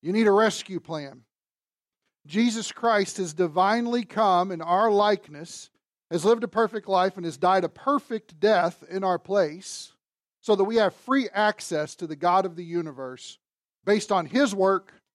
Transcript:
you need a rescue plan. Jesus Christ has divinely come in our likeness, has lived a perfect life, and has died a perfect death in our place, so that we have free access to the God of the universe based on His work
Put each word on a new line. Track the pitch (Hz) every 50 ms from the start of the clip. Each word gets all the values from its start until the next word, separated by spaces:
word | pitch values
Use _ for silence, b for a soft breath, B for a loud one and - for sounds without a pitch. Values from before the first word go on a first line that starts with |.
you | - 160 190
need | 220 226
a | 208 196
rescue | 202 220 220 202 - - - 190 170
plan. | - - 165 151 147 139 117 127 113 _ _ _ _ _ _ _ _ _ _ _ _ _ _ _ _ _ _ _ _
Jesus | 147 147 208 233 240 220 226 214 - -
Christ | - - 233 220 208 196 - - -
has | 190 165 151
divinely | 160 180 165 147 180 185 196 220 233 240 233 240 247 220
come | - - 208 220 202 185 175 180 196
in | 185 165 160
our | 165 175 190 220 226
likeness, | 208 202 208 208 208 196 - - 151 147 170 170 - - - - _ _ _ _ _ _ _ _
has | 165 175 151
lived | 208 233 226 226
a | 196
perfect | - 220 233 214 226 214 - -
life, | 190 185 180 190 190
and | 196 175
has | 165 135
died | 139 175 180 190 190 180
a | 165
perfect | - - - 269 285 277 - _ 233 220 - _ 170 151
death | 175 214 220 180 175 170 170 _ - -
in | 175 190 196
our | 190 180 170
place, | - - 196 202 180 151 151 185 190 - - - - - _ _ _ _ _ _ _ _ _ _
so | _ - 214
that | 190 196
we | 202 226
have | 226 214 185 -
free | - _ - 262 277 247 202 -
access | 196 214 208 208 - - - 175 151 151 143 -
to | - 180
the | 156 156
God | 143 156 175 175 190 196
of | 185 165
the | 165 175
universe | 165 170 175 165 156 139 127 135 127 127 - - - - _ _ _ _ _ _ _ _ _ _
based | 190 208 214 202 - 202
on | 185 165
His | 143 170 247 285 240 196
work | 196 190 190 196 185 190 - _ _ _ _ _